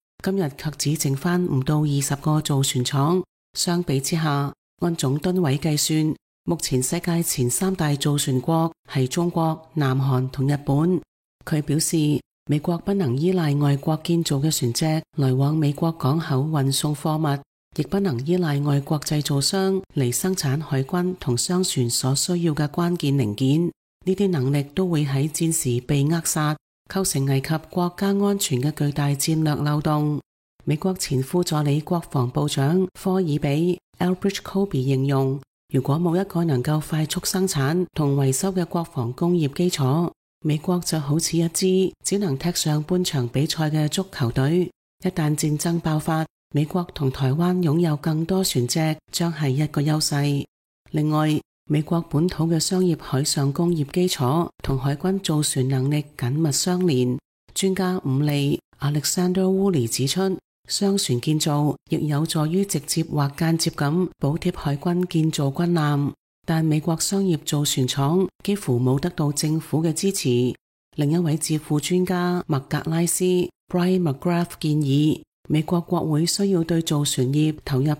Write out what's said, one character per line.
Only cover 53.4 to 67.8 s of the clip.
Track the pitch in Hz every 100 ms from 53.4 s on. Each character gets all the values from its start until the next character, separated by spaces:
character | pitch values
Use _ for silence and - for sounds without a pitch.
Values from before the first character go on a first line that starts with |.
| 139
工 | 139 175
業 | 165 135
基 | 180 180
礎 | - 127 160 170 _
同 | - 135
海 | 139
軍 | 143 185 196
造 | 196 151
船 | 147 139 131
能 | 135 131
力 | 151 147 -
緊 | 123
密 | 143 160
相 | 131 185 180 180
連。 | 127 123 123 _ _ _
專 | - 196
家 | 190 185 185
伍 | 143 131
利 | 147 143 139 - _ -
Alexander | 143 147 - - 185 185
Woolley | 185 190 196 160 117
指 | - 135
出， | 180 190 185 _ _ -
商 | - 196 196
船 | - 123
建 | 156 151
造 | 156 147 147 - -
亦 | 156 151
有 | 143
助 | 160 160 151
於 | 180
直 | 196 151
接 | 139 165
或 | 156 147 139 -
間 | 165 165
接 | 165
咁 | - 143 170 175 -
補 | 139 160
貼 | 180 -
海 | 147 143
軍 | 180 175 180
建 | 165 160
造 | 156 139
軍 | 139 175
艦， | 175 151 143 143 - _ _
但 | - 160
美 | 160 151
國 | 160 160
商 | - 196
業 | 196 151
造 | - 147
船 | 147 -